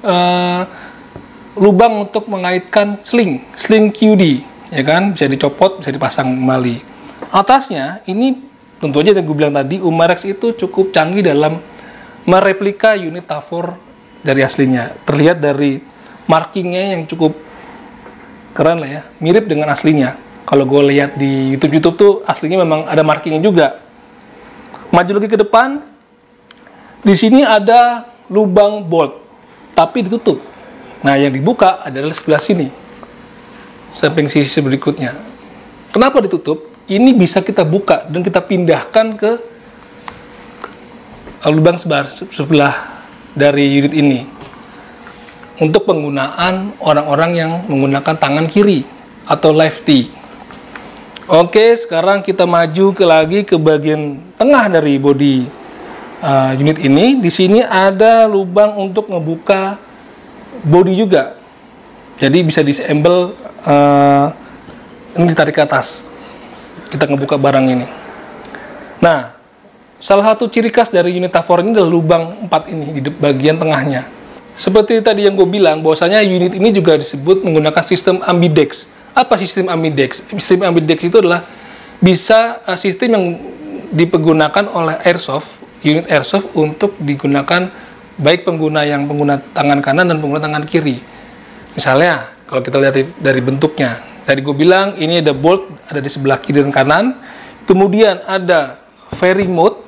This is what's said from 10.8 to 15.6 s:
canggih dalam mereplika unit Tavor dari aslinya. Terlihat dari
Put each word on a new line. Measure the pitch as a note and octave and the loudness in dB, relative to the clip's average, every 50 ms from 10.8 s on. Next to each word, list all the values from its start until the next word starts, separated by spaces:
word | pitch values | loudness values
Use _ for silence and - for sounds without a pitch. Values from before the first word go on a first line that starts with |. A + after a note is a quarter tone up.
| F#3+ F#3+ - | -2 0 0
canggih | E3 D#3 E3 F#3 G#3 F#3+ | -2 0 0 -2 0 0
dalam | E3+ C#3+ D3 D3+ D#3 D#3+ E3+ - - - - - - - - - - - - | 2 2 2 0 0 -2 -6 -12 -18 -20 -20 -20 -20 -20 -20 -20 -20 -20 -8
mereplika | - - F3+ F#3 G3 G3 F#3+ F#3+ G#3 G3+ G3+ - - A3 G#3+ | 0 2 2 4 4 2 0 0 -4 -6 -2 2 2 2 2
unit | G3 F3+ D#3+ D#3+ F3+ E3+ | 0 -4 -10 -10 -12 -12
Tavor | - D#3 D3 - - E3+ E3+ F3 F3 F3+ - - - - - _ _ - - | -10 -12 -12 -10 -10 -10 -8 -8 -10 -12 -14 -20 -20 -20 -20 _ _ -20 -8
dari | - D3+ C3+ C#3 C3 | -4 -2 0 0 0
aslinya. | C3 - - C#3 C3 C3 B2 A#2 - - - | 0 0 0 0 0 0 -2 -4 -8 -12 -8
Terlihat | - - C#3+ C#3+ D3 D#3+ F3 E3 | -6 -4 0 2 2 2 2 2
dari | D3 D3 C#3 C#3 | -2 -2 -2 0